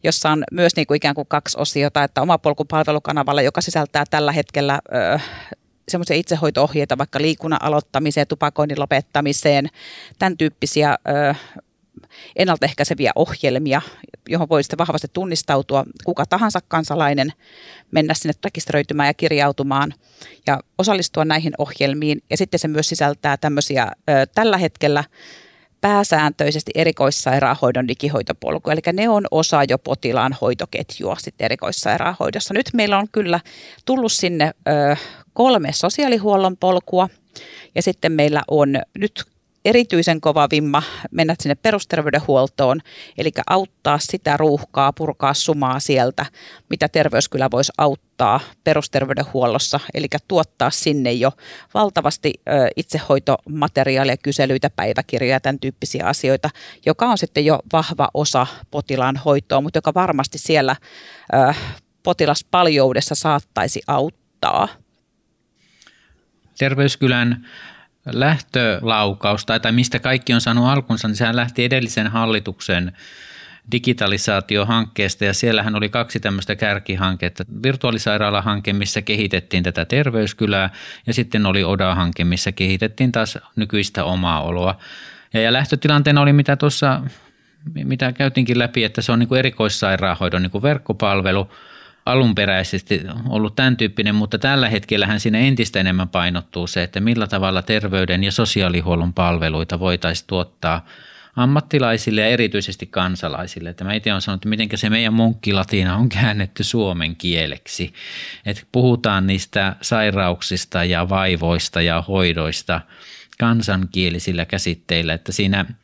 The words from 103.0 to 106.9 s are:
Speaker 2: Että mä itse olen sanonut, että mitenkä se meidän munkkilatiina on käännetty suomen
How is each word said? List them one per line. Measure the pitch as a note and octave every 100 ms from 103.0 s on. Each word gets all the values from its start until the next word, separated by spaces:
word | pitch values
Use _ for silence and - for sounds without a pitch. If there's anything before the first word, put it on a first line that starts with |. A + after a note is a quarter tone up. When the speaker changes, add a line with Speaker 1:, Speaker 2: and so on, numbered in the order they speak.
| F#2 F2+ E2 C2+ F2 - E2+
Speaker 2:
Että | E2+
mä | F#2
itse | G#2+ G#2+
olen | G2
sanonut, | F2+ F#2+
että | G#2+
mitenkä | G#2+ A2 A2
se | G#2+
meidän | A2 A2+
munkkilatiina | A2+ A2+ A2+ - G2 F#2+ G2+ F#2 F#2
on | B2+
käännetty | G2 A#2 G#2 G2 -
suomen | - A#2+ G2+